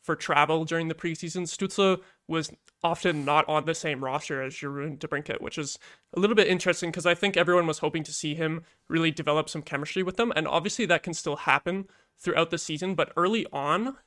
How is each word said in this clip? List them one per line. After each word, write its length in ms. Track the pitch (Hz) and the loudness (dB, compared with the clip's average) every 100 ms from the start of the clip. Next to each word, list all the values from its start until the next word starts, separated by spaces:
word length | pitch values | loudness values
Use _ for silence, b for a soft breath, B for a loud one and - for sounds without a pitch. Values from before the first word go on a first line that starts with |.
for 140 | - 160 | -4 -6
travel 480 | - 147 151 160 | 0 2 4 2
during 240 | 160 165 165 | 0 -2 -4
the 140 | 160 | -4
preseason. 400 | 175 160 165 180 175 - | -6 -6 -8 -6 -8 -4
Stützle 460 | 196 - 196 185 B B - | -4 2 2 2 B B -4
was 240 | 160 156 - _ _ | -4 -4 -10 _ _
often 440 | 170 165 180 156 139 | 0 2 0 0 2
not 180 | 151 156 | 4 4
on 160 | 156 151 | 2 0
the 100 | 160 | -4
same 240 | 165 139 131 | -4 -4 -4
roster 320 | 143 - 139 | -4 -4 -6
as 120 | 131 | -6
Giroux 340 | - 143 143 147 | -8 -8 -6 -8
and 120 | 143 | -8
DeBrincat, 400 | 156 156 147 - | -6 -6 -4 -6
which 160 | - - | -6 -6
is 200 | 143 - B B B - | -8 -8 B B B 0
a 40 | |
little 160 | 202 220 | 4 6
bit 60 | 190 | 6
interesting 420 | 180 185 170 175 | 4 2 0 -2
'cause 120 | 160 170 | -2 0
I 0 | |
think 220 | 170 202 190 | 2 2 2
everyone 320 | 170 180 170 | 6 6 4
was 120 | 156 | 0
hoping 240 | 151 165 151 | 0 -2 -6
to 80 | - | -6
see 140 | 156 151 | -6 -2
him 280 | 160 160 165 b _ 165 | -2 -4 -8 b _ 2
really 160 | 165 | 2
develop 380 | 160 151 147 151 | 2 2 2 0
some 140 | 160 - | -6 -6
chemistry 300 | 143 143 - | -6 -4 -2
with 140 | 185 185 | -2 0
them, 160 | 233 - | 0 0
and 100 | - | 2
obviously 380 | 160 180 - 202 | 0 0 -2 2
that 160 | 170 | 2
can 100 | - | 2
still 260 | 160 - 143 - | -6 -4 -2 2
happen 380 | 139 - 190 190 b b _ | 2 2 -6 -8 b b _
throughout 340 | - 165 165 | -2 0 0
the 60 | 165 | -2
season, 380 | - 151 185 175 | -6 -4 -4 0
but 160 | 147 - | -2 2
early 280 | 175 226 - | 2 2 -2
on 460 | 143 143 170 240 269 | -4 0 0 0 -6